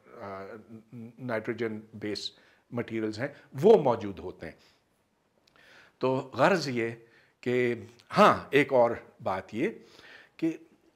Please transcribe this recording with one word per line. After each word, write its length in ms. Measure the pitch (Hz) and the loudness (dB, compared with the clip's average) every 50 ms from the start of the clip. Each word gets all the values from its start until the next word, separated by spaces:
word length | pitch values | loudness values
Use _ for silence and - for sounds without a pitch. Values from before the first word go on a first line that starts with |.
| _ - | _ -20
आ, 380 | - - 101 98 95 95 98 98 117 110 110 113 113 113 - _ 127 120 113 117 - - 131 | -20 -16 -14 -12 -12 -12 -12 -14 -16 -18 -18 -20 -20 -20 -20 _ -18 -16 -16 -16 -16 -14 -8
नाइट्रोजन 560 | 123 117 110 104 123 117 107 117 110 110 107 110 - - | -4 -4 -4 -2 -4 -4 -2 -2 -4 -4 -6 -12 -14 -16
बेस 420 | 104 107 107 101 - - - - _ _ _ _ _ _ _ - | -10 -6 -6 -6 -6 -8 -12 -14 _ _ _ _ _ _ _ -6
मटेरियल्स 460 | 120 113 - 113 113 107 110 107 107 | -6 -6 -4 -4 -4 -4 -4 -4 -4
हैं, 160 | 131 147 - - - _ - | -6 -8 -8 -12 -20 _ -8
वो 220 | 131 151 214 226 185 | 4 8 8 8 8
मौजूद 420 | 147 127 117 101 104 101 92 - | 8 4 0 0 -2 -8 -10 -10
होते 260 | - 90 - - 90 | -12 -14 -12 -12 -16
हैं। 120 | 80 - _ _ _ _ _ _ _ _ _ _ _ _ _ _ _ _ _ _ _ _ _ - - - - - - _ - | -16 -16 _ _ _ _ _ _ _ _ _ _ _ _ _ _ _ _ _ _ _ _ _ -20 -20 -20 -20 -20 -20 _ -4
तो 300 | - 131 131 131 131 - - 113 | -2 0 0 -2 -4 -6 0 2
गर्ज 320 | 139 175 196 170 139 143 | 4 4 4 2 0 -4
ये 220 | 123 120 113 117 117 - - _ _ - _ _ _ _ - 123 | -4 -4 -4 -4 -6 -10 -18 _ _ -20 _ _ _ _ -4 -2
कि, 400 | 123 123 123 120 120 110 101 - - _ - - | 0 0 0 0 -2 -4 -8 -18 -20 _ -18 -4
हाँ, 400 | - 170 208 196 - - - - - | 4 6 6 8 6 4 -2 0 2
एक 200 | 143 143 139 139 | 2 2 4 4
और 420 | 123 117 117 113 - - - - _ | 4 4 4 2 -4 -10 -18 -20 _
बात 320 | 120 107 95 95 95 - 107 | -6 -4 -4 -4 -6 -8 -6
ये 140 | 110 151 220 - - - - - - - - - - - _ _ - | -4 -4 -4 -4 -8 -18 -20 -20 -20 -20 -20 -20 -20 -20 _ _ -4
कि 300 | 160 165 160 - - _ _ _ _ _ _ | -4 -4 -4 -4 -14 _ _ _ _ _ _